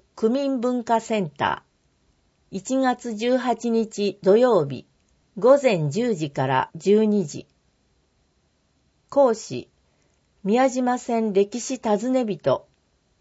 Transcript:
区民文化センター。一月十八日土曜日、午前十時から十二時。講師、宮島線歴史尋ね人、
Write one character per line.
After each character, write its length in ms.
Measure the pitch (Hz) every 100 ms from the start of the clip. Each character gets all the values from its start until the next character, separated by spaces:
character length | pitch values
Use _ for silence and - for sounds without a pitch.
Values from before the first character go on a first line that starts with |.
| _ -
区 140 | -
民 300 | 262 277 262
文 220 | 247 247
化 180 | 233 226
セ 200 | - 220
ン 100 | 175
タ 340 | - 101 69 - _ _ _ _ _ _ _ _
ー。 60 | 190
一 200 | - 262
月 380 | 262 247 240
十 240 | 208 240 254
八 320 | 247 226 233
日 480 | 226 220 - 202 190
土 160 | 185 214
曜 300 | 254 202 143
日、 180 | 131 - _ _ _ _ -
午 220 | 220 285
前 280 | 262 180 151
十 260 | 165 247 180
時 160 | 151
か 160 | 143 135
ら 220 | 131 123
十 300 | 165 185 208
二 200 | 220 208
時。 220 | 160 131 - _ _ _ _ _ _ _ _ _ _ _ _ _ _ _ _
講 240 | 285 269
師、 380 | 220 - 127 - _ _ _ _ _ _ _
宮 260 | 190 233 269
島 300 | 254 247 247
線 340 | - 233 220
歴 280 | 190 202 247
史 180 | - 262
尋 320 | 226 208 240
ね 140 | 262
人、 420 | 220 165 139 123 - _ _ _ _ _